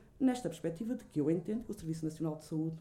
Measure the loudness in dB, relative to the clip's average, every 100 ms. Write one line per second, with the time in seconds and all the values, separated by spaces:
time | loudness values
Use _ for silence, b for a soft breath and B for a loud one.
0 | B 2 4 4 0 -2 -4 -2 -2 -4
1 | -2 2 4 4 2 -4 -4 -6 -4 -2
2 | -2 -2 -2 -2 -4 0 0 -2